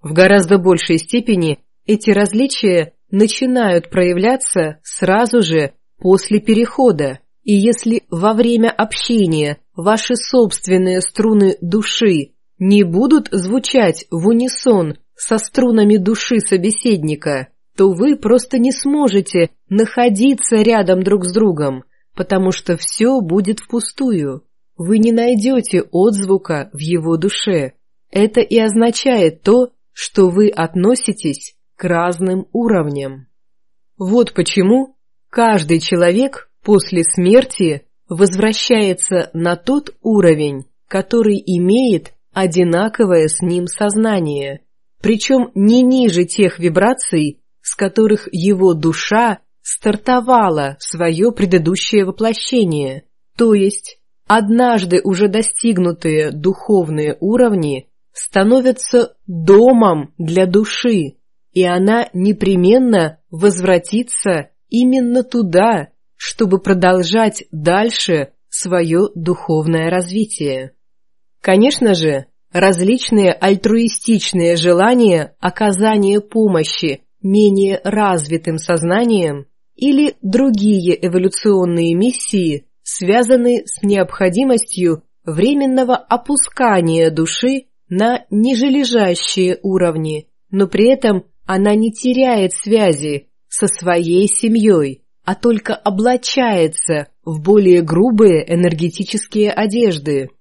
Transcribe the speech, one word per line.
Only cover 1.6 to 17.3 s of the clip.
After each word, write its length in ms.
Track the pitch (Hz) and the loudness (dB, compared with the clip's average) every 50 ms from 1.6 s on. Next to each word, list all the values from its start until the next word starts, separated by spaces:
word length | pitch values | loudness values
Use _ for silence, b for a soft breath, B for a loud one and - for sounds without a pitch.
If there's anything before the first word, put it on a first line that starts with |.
| _ _ _ _ _ | _ _ _ _ _
эти 240 | - 214 214 - 220 | -2 -2 0 2 0
различия 840 | 202 196 208 190 208 214 269 269 - - - 196 180 170 156 156 _ _ _ _ | 2 2 0 0 0 -2 -2 -2 -2 -2 0 0 2 0 -2 -2 _ _ _ _
начинают 760 | 196 196 214 214 - - 269 254 254 254 233 202 180 170 165 - | 0 2 2 2 2 -4 -4 -2 0 0 0 2 0 0 -2 -2
проявляться 880 | - 185 180 180 175 180 190 226 254 262 - - - 190 160 156 156 _ _ | -2 0 0 2 0 0 0 0 0 0 -4 -4 -2 -2 -2 -2 -6 _ _
сразу 580 | - - - - 185 190 214 240 233 240 240 | -18 -8 -4 -2 0 2 0 0 2 2 0
же 320 | 202 156 160 160 147 135 _ _ _ _ _ _ | 0 2 0 -2 -2 -2 _ _ _ _ _ _
после 400 | - 185 190 190 - - 208 208 | 2 2 2 2 2 -2 -2 -2
перехода, 800 | 208 - 220 214 240 - - - 262 247 185 151 147 135 127 - _ _ _ _ _ | 0 2 2 2 0 -2 0 2 2 2 2 0 -4 -6 -6 -10 _ _ _ _ _
и 100 | - 208 | 0 0
если 500 | 202 196 233 233 - - 226 226 233 _ _ | 2 2 2 0 0 -2 -2 -2 -2 _ _
во 240 | - 165 185 214 220 | -6 -2 0 0 2
время 360 | 214 247 233 240 226 226 226 | 2 2 2 2 2 0 0
общения 920 | - - 220 220 - - - - 240 220 196 165 160 151 151 147 147 _ _ _ _ | 0 -2 -4 -4 -4 -10 -4 -2 0 2 2 2 0 0 -2 -4 -6 _ _ _ _
ваши 400 | - 170 196 220 220 - - 247 | -4 -2 0 0 0 -2 -4 -4
собственные 880 | 240 - - - 254 233 185 - - - 185 185 185 185 180 185 185 | -4 -4 0 2 2 2 2 0 -8 -4 0 0 2 2 0 0 -2
струны 540 | - - _ - 214 220 220 208 196 190 - - | -4 -6 _ -2 0 2 4 4 4 2 0 -2
души 680 | - 170 175 220 208 - - - 233 208 180 151 139 _ _ _ _ _ _ _ | -4 -4 -2 -2 -2 -4 -4 0 0 0 0 0 -4 _ _ _ _ _ _ _
не 240 | 185 190 202 208 196 | 0 2 4 4 4
будут 460 | 170 165 190 254 254 311 294 208 - | 2 0 0 2 2 2 0 0 -2
звучать 760 | - 196 175 185 226 262 - - - 262 220 175 156 - - _ | -6 -4 -4 -2 -4 -4 -4 0 0 2 2 2 0 -4 -8 _
в 160 | - 165 165 | -8 -2 0
унисон 680 | 208 233 233 247 254 - - - 262 226 190 165 151 - - _ _ _ | 0 2 2 0 -2 -6 -2 0 2 2 2 0 -2 -6 -12 _ _ _
со 220 | - - - 226 | -14 -6 -4 -4
струнами 600 | 214 - - - - 254 247 226 220 208 208 208 | -4 -4 -4 -2 0 0 2 2 2 4 4 4
души 420 | 208 180 202 226 - - - 247 220 | 2 2 -2 -2 -4 -4 -2 -2 -2
собеседника, 1120 | - - 196 190 175 220 208 - - 247 214 170 147 156 151 151 - 156 | 0 0 -2 0 0 -2 -4 -2 -2 -2 -2 0 -2 -6 -6 -4 -4 -6